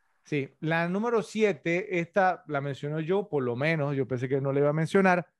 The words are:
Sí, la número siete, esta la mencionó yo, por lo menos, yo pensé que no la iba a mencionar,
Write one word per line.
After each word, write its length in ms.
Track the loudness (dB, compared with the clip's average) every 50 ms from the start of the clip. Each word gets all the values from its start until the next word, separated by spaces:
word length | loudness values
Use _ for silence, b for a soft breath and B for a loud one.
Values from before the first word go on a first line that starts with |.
| _ _ _ _ _
Sí, 240 | -6 -4 -4 -4 -6 -8 _
la 300 | -4 -2 -2 0 0 -2
número 340 | -2 -2 -2 0 0 -2 -2
siete, 800 | -2 -2 0 2 2 0 0 -2 -2 -2 -2 -2 -2 -4 -4
esta 420 | -4 -2 _ 2 2 2 2 0 -4 -6
la 120 | -4 -4
mencionó 380 | -2 -4 -6 -6 -6 -6 -4 -4
yo, 300 | -2 0 0 0 0 -2
por 160 | -2 -2 -2
lo 100 | -2 -2
menos, 400 | 0 0 0 0 0 0 0 0
yo 140 | -2 -2 -2
pensé 200 | -2 -4 -2 -2
que 120 | -2 -2
no 120 | 0 0 0
la 80 | 2
iba 100 | 2 2
a 20 | 2
mencionar, 560 | 0 0 2 4 4 4 4 4 2 0 -4 _ _